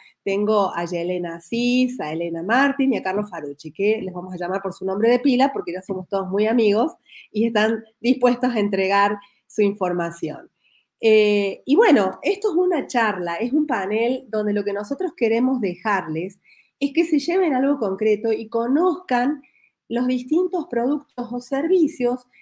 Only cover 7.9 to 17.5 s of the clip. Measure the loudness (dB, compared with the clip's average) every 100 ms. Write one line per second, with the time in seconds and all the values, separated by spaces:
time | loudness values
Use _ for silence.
7.9 | _ -2 2 2 2 0 0 0 0 0
8.9 | 2 2 0 -8 _ _ 0 0 2 -2
9.9 | -2 -4 -6 -8 -8 -16 _ _ _ _
10.9 | _ 4 6 6 2 0 -4 2 4 6
11.9 | 6 4 -2 -4 -2 0 0 2 0 -2
12.9 | 0 0 0 -4 -4 -2 0 0 -2 -2
13.9 | 0 0 -2 -4 -4 0 -2 -2 -4 -6
14.9 | -6 -6 -2 0 2 2 0 -2 -2 -2
15.9 | -2 -2 -6 -6 -10 _ _ _ _ -2
16.9 | 0 2 0 2 0 2